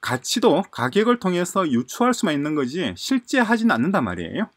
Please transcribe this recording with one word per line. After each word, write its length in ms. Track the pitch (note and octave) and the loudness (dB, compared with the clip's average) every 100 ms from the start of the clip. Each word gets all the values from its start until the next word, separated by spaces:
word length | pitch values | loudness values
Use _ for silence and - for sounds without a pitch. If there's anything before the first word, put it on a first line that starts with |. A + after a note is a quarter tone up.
가치도 600 | - B2+ - - A3 D#3 G3 | -4 -6 -2 2 4 4 0
가격을 480 | - B2 D#3 A3 A#3+ | -4 -2 2 2 2
통해서 500 | F#3+ F3 F3 G3+ F3+ | 0 -2 -2 -2 0
유추할 460 | A#2+ B2 - A#3+ | 0 -2 -2 0
수만 200 | B3 F#3 | 2 0
있는 200 | D3 D3 | 0 -2
거지 400 | D3+ C3 D#3 D3+ F#2 | -2 -2 -2 -4 -6
실제 440 | - C4+ - C4+ | -2 -4 0 0
하진 300 | A3 A3+ A3+ | 2 2 2
않는단 340 | A#2 C3+ G3 | 2 2 0
말이에요. 440 | A2+ F2+ E2+ A2+ G#3+ | -2 -4 -6 -4 -6